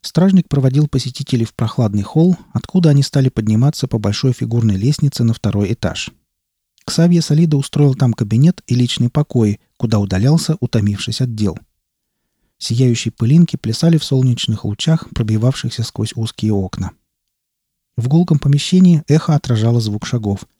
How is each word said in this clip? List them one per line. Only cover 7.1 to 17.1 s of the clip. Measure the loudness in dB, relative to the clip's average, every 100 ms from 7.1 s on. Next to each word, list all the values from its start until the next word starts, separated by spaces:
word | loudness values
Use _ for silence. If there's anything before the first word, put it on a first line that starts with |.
| 2
Солидо | 2 2 2 0
устроил | -2 2 2 2
там | 0
кабинет | 0 -2 2 2 2 -4
и | 0
личный | 0 0 -2
покой, | 0 -2 0 0 0 _ _
куда | -2 0
удалялся, | 0 0 2 2 0 -4
утомившись | -2 -2 -2 -4 -6 -4
от | -4 -2
дел. | -4 -4 _ _ _ _ _ _ _ _ _ _
Сияющие | -4 0 2 0 -4
пылинки | -2 2 4 4 0
плясали | -6 0 2 2
в |
солнечных | 0 0 2 0 -2 -4 -4
лучах, | -4 0 -2 -2
пробивавшихся | -6 -2 0 0 -2 -6 -6
сквозь | -8 -6 -6 -6
узкие | -8 -4 -2
окна. | -2 -4 -6 -8 _ _